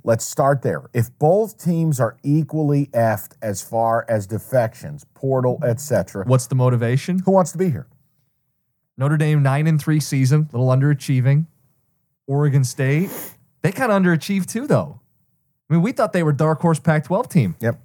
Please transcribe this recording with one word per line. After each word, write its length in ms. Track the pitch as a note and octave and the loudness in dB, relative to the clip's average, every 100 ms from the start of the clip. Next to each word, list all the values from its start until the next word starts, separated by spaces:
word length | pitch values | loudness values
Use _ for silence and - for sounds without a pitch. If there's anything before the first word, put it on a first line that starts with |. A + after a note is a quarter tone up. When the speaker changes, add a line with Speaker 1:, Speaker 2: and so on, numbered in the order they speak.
Speaker 1:
Let's 200 | - A2+ | -2 -2
start 380 | - - C#3 C#3 | -2 0 0 2
there. 260 | A#2+ D2+ - | -2 -4 -4
If 240 | A#2 A2 - | -4 -4 0
both 400 | D3+ G3 A3 - | 2 2 0 -4
teams 360 | E3+ E3 E3 B2+ | -2 0 0 0
are 200 | A#2 - | -2 -2
equally 640 | C#3+ D3+ D3 D#3 D3 C#3+ C#3+ | 0 0 0 -2 0 0 0
effed 380 | A#2+ A2+ G#2 - - | 0 0 0 -6 -10
as 200 | A2 F#2+ | -8 -8
far 420 | - A2+ A2+ A2+ - | -6 -2 0 0 -2
as 200 | A2 G2 | -4 -4
defections, 760 | A2 - C3 A2 - D#2+ D2 - | -8 -2 -2 -2 -6 -14 -14 -18
portal, 440 | _ C3+ C3 B2+ B2 | _ -4 0 0 -2
et 160 | B2 A2+ | -2 -4
cetera, 440 | - A2 E2+ G2+ | -2 -2 -2 -6
Speaker 2:
What's 220 | G2+ B2+ - | 0 0 0
the 80 | |
motivation? 640 | C3 B2+ B2 A#2 C3+ - F3+ | 0 2 2 0 -2 -2 -2
Speaker 1:
who 80 | F#3 | 2
wants 180 | F#3+ F3+ | 2 2
to 80 | D#3+ | 0
be 120 | F#3 | -2
here? 180 | G#2 - _ _ _ _ _ _ _ _ _ _ - | -2 -8 _ _ _ _ _ _ _ _ _ _ -4
Speaker 2:
Notre 200 | C3+ D3+ | -2 2
Dame, 240 | D3+ D3+ | 2 2
nine 240 | C#3 C#3 D#3+ | 2 2 2
and 120 | D#3 | 0
three 220 | D3+ D3+ | 2 0
season, 480 | - C#3 B2+ D3+ D#3 | 0 0 4 2 0
a 40 | B2 | 0
little 160 | B2+ | 2
underachieving. 680 | C3 C#3+ D3 - C3 B2 C#3+ D#3+ _ _ _ _ _ _ _ - | 4 2 0 0 0 2 2 0 _ _ _ _ _ _ _ -6
Oregon 380 | C#3+ D3 C#3 | 0 2 2
State, 460 | B2+ - C3+ D3 F#3+ - - - _ _ | 0 -2 -2 0 -2 -6 -14 -20 _ _
they 100 | F3+ | -6
kinda 240 | G3+ B3+ | -2 0
underachieved 520 | G3+ F#3 E3 - G3 F3+ | 2 2 2 0 -4 -4
too, 200 | A3+ C#4 | -6 0
though. 340 | C#3 E2 - _ _ _ _ _ _ _ | 0 0 -10 _ _ _ _ _ _ _
I 60 | |
mean, 80 | E3 | 0
we 100 | G3 | 0
thought 220 | C4+ A3 | 0 0
they 80 | F#3 | 0
were 100 | D#3+ | 0
dark 300 | C#3+ D#3 D#3 | 0 0 0
horse 160 | E3+ D#3+ | 0 0
Pac-twelve 480 | - D3+ - F#3 B3+ | 0 -2 0 -4 0
team. 280 | F3+ G2 D#2+ | 0 0 -2
Speaker 1:
Yep. 180 | A2+ - | -4 -4